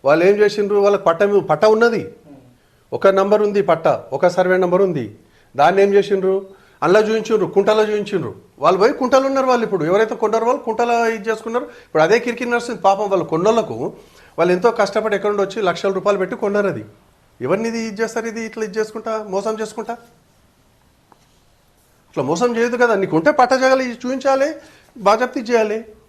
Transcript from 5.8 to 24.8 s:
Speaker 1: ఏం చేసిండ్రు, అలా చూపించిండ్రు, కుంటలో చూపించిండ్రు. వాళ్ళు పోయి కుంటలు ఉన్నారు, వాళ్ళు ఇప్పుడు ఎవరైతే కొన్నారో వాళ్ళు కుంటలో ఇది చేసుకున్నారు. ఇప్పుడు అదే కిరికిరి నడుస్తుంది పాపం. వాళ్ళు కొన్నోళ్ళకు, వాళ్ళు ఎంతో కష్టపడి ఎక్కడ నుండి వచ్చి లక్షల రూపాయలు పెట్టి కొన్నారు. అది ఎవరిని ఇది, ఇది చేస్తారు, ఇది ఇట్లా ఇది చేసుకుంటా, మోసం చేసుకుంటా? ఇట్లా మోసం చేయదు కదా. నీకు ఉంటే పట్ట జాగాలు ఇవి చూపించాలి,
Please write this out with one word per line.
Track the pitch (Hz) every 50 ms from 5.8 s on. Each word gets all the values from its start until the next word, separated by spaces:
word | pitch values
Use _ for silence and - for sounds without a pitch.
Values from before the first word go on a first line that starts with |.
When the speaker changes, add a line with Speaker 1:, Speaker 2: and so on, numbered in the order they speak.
Speaker 1:
ఏం | 196 202 196
చేసిండ్రు, | 202 196 196 202 190 185 190 190 196 196 190 - _ _ _ _ _ 143
అలా | 156 185 214
చూపించిండ్రు, | 214 208 220 220 208 214 226 208 185
కుంటలో | 180 - 196 196 208 214 220 214
చూపించిండ్రు. | 214 214 208 202 202 196 175 135 110 90 - - _ _ -
వాళ్ళు | 135 160 185 180
పోయి | 202 254 285
కుంటలు | - 262 247 254 262 269
ఉన్నారు, | 269 269 269 254
వాళ్ళు | 262 247 240 220
ఇప్పుడు | 175 196 180 151
ఎవరైతే | 160 185 208 220 214 247
కొన్నారో | - 226 220 214 226 226
వాళ్ళు | 233 262 -
కుంటలో | - 226 220 220 240 233 233 233 233 226
ఇది | 226 220 196 226
చేసుకున్నారు. | 220 220 - 226 226 247 294
ఇప్పుడు | 294 - - - _ - 156 156
అదే | 170 208 240
కిరికిరి | 240 247 233 - 254 240
నడుస్తుంది | 240 240 240 240 233 -
పాపం. | - 190 196 196 214 202
వాళ్ళు | 196 180 156
కొన్నోళ్ళకు, | - 160 160 180 214 233 233 185 135 120 110 135 - - - - _ _ - - - _
వాళ్ళు | - 165 180 180
ఎంతో | 180 185 233
కష్టపడి | 226 226 208 196 - 220 214 220 202
ఎక్కడ | 190 - 208
నుండి | 208 202 196
వచ్చి | 190 190 226
లక్షల | 208 180 165 170 - 196
రూపాయలు | 190 185 160 202 208
పెట్టి | 185 185 180 247
కొన్నారు. | - 226 202 202 208 202
అది | 190 147 113 107 - - _ _ _ _ _ _ _ _ _
ఎవరిని | 117 131 180 214 226
ఇది, | 233 226 233
ఇది | 226 226 202 196
చేస్తారు, | 226 214 220 233 220
ఇది | 226 208 233 226
ఇట్లా | 220 220 226 220
ఇది | 208 180 220
చేసుకుంటా, | 214 214 - - - 226 220 220 214 202
మోసం | 185 196 190 220 220 214
చేసుకుంటా? | 220 214 - 240 214 226 233 233 - _ _ _ _ _ _ _ _ _ _ _ _ _ _ _ _ _ _ _ _ _ _ _ _ _ _ _ _ _ _ _ _ _ _ _ _ _ _ _ _ _
ఇట్లా | _ 165 135
మోసం | 131 165 175 240 247 233
చేయదు | 226 233 240 240
కదా. | 233 240 240 220
నీకు | 196 190 156 151
ఉంటే | 165 165 294
పట్ట | 285 277 247 240 262
జాగాలు | 254 262 262 262 262
ఇవి | 262 247 233 - -
చూపించాలి, | 247 262 262 262 277 269 269 269 311 311 - - - _ _